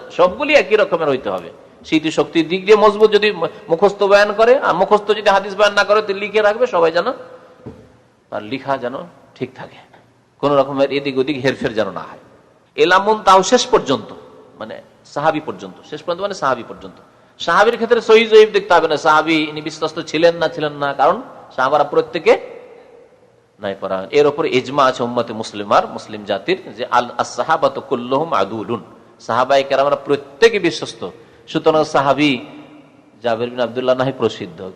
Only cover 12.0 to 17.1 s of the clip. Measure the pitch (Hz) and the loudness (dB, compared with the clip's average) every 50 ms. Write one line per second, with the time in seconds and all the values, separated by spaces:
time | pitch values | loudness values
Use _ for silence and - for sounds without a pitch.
12 | 78 - - - - - _ _ _ _ _ _ _ _ _ - 147 170 185 190 | -12 -14 -16 -20 -20 -20 _ _ _ _ _ _ _ _ _ 0 2 4 4 2
13 | 196 214 220 214 190 196 185 190 185 - 254 240 - - - 196 - 131 135 113 | 2 2 -2 0 4 4 4 4 4 4 2 0 2 2 0 0 0 0 -4 -4
14 | 104 - 95 - - - - - - - - - 110 107 98 - - _ _ _ | -6 -10 -18 -20 -20 -20 -20 -20 -20 -20 -18 -16 -16 -16 -16 -18 -20 _ _ _
15 | _ - - 147 143 160 160 151 151 - 107 90 98 95 90 - - - - 151 | _ -14 -8 -4 -2 -2 -2 -2 -4 -8 -10 -12 -12 -16 -16 -18 -18 -16 -16 -10
16 | - - 170 175 196 202 190 - - 135 131 120 110 - 95 90 92 95 - - | -8 -6 -6 -6 -6 -8 -6 -4 -2 -2 -2 -2 -6 -12 -16 -18 -18 -20 -20 -20
17 | - _ | -20 _